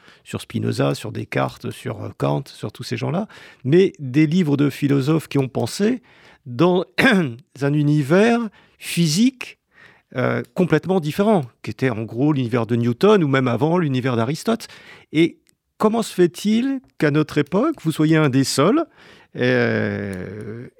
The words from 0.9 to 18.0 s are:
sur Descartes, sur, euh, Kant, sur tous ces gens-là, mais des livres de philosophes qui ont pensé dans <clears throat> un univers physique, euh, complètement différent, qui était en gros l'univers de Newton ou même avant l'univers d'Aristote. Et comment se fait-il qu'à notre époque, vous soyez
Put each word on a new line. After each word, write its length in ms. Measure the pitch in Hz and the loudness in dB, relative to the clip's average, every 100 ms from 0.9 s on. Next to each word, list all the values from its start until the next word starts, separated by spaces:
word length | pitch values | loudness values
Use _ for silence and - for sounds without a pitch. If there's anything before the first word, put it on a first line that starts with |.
sur 180 | 139 110 | -2 -8
Descartes, 580 | 110 113 135 131 - 117 | -10 -6 -4 -4 -6 -14
sur, 320 | - 123 107 | -12 -12 -10
euh, 60 | 107 - | -12 -4
Kant, 260 | 139 143 139 | -2 -2 -6
sur 260 | - 113 | -12 -12
tous 100 | - | -12
ces 140 | 123 117 | -10 -6
gens-là, 320 | 123 165 220 - - - | -4 -4 -6 -12 -20 -10
mais 280 | 127 170 196 - | 2 4 4 0
des 260 | 135 131 156 | -4 2 2
livres 300 | 180 151 139 | 2 2 2
de 120 | 147 | 0
philosophes 600 | - 143 139 131 160 - | 0 0 0 2 -2 0
qui 100 | 139 | -2
ont 100 | 131 | -2
pensé 540 | 120 117 - 208 254 _ _ - _ 131 | -2 -4 -2 -2 -2 _ _ -20 _ -10
dans 380 | 120 175 180 170 - 262 196 | 0 2 2 -2 2 4 4
<clears throat> 400 | 147 117 - - | 0 -6 -16 -4
un 100 | 143 | -2
univers 680 | 151 147 151 131 180 226 233 226 - _ _ | 0 2 2 4 4 4 2 -2 -10 _ _
physique, 800 | - 170 165 160 247 - - - _ _ - _ _ 127 | -8 0 0 2 2 0 -12 -18 _ _ -20 _ _ -4
euh, 260 | 123 120 120 | -2 -2 -4
complètement 440 | - 175 156 165 185 | -2 2 2 2 -2
différent, 460 | 151 170 208 208 123 _ | -2 0 2 2 0 _
qui 80 | - | -12
était 200 | - 135 | -2 -2
en 120 | 107 | -2
gros 300 | 110 113 147 | -6 -2 0
l'univers 340 | 143 120 120 110 | 0 0 -2 0
de 80 | |
Newton 480 | 117 120 120 196 214 | 0 0 2 4 4
ou 60 | 147 | 4
même 180 | 135 127 | 2 2
avant 320 | 117 151 175 | 0 0 0
l'univers 380 | 156 127 127 117 | 0 -2 0 0
d'Aristote. 500 | 113 165 - 226 - - - - _ | -2 -2 -2 -4 -4 -20 -20 -20 _
Et 260 | 147 170 - _ _ _ - | 0 0 -2 _ _ _ -2
comment 240 | 214 226 | 0 0
se 100 | 208 | -4
fait-il 680 | - 175 - 208 220 269 269 - - | 0 0 0 0 0 0 -4 -8 -2
qu'à 140 | 151 | 0
notre 260 | 147 151 151 | 2 0 0
époque, 380 | - 190 302 - | 0 0 -2 -2
vous 100 | 156 | -4
soyez 240 | 151 | 0